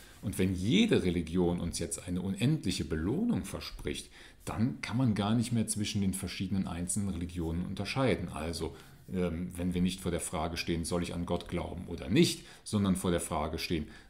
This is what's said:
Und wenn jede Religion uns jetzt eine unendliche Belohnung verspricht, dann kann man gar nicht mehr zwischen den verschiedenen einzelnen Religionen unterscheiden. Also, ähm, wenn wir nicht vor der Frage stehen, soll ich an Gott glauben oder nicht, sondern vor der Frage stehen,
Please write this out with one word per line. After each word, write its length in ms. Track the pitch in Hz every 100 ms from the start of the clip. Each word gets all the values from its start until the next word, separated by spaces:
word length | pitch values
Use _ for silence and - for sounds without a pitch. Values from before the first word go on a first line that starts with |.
| - -
Und 180 | 113 -
wenn 160 | 95
jede 480 | 90 95 180 226 113
Religion 560 | 90 87 80 90 87 87
uns 220 | 87 -
jetzt 260 | 82 - -
eine 160 | 90
unendliche 600 | 92 95 120 156 98 -
Belohnung 600 | 82 80 87 147 240 139
verspricht, 640 | - 80 - - 76 71 - - - -
dann 360 | - - 123 -
kann 160 | - 110
man 180 | 131
gar 200 | 101 101
nicht 180 | 120 117
mehr 140 | 120 107
zwischen 340 | 107 104 101
den 140 | 98
verschiedenen 520 | 87 90 - 95 98 87
einzelnen 440 | 85 90 104 98
Religionen 540 | 85 87 - 82 82
unterscheiden. 640 | 92 98 98 131 131 90 87
Also, 460 | 71 80 82 85 - - - -
ähm, 400 | 92 87 80 90 -
wenn 180 | 90
wir 80 | 90
nicht 180 | 90 -
vor 100 | 95
der 100 | -
Frage 360 | - 87 82 85
stehen, 280 | - 82
soll 200 | 82 87
ich 100 | 87
an 120 | 87 87
Gott 220 | 87 -
glauben 360 | 87 82 87 90
oder 220 | 85 -
nicht, 360 | 127 175 - - -
sondern 320 | - 104 98 92
vor 160 | 95
der 80 | 85
Frage 380 | - 82 76 82
stehen, 280 | - 85 76 - -